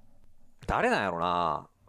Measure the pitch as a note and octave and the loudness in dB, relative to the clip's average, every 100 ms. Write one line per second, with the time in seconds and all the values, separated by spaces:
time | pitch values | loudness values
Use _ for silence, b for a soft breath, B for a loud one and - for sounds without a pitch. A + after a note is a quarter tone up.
0 | - - - - - - - A2 A3 G#3+ | -20 -20 -20 -20 -20 -12 -4 0 2 2
1 | G2+ E2+ F2 F2 E2+ D2 - _ | 0 0 0 2 0 0 -6 _